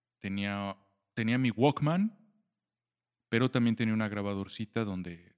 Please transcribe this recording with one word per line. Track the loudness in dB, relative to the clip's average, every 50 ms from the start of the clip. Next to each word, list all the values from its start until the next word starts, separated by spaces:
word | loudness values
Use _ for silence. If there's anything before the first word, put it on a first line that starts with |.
| _ _ _ _
Tenía, | -8 -6 -4 -4 -4 -4 -4 -4 -6 -6 -8 _ _ _ _ _ _ _ -6
tenía | -2 0 2 2 2
mi | 2 2
Walkman, | 2 4 4 4 4 4 0 0 2 2 0 0 -2 -8 _ _ _ _ _ _ _ _ _ _ _ _ _ _ _ _ _ _ _ _ _ 0
pero | 0 2 2 2
también | 2 2 2 2 2
tenía | 2 0 0 0
una | 0 -2 -2
grabadorcita | -2 -4 -2 -2 -2 -4 -4 -6 -8 -10 -10 -6 -4 -4 -4
donde, | -2 -4 -6 -6 -8 -10 -14 -18 -20 _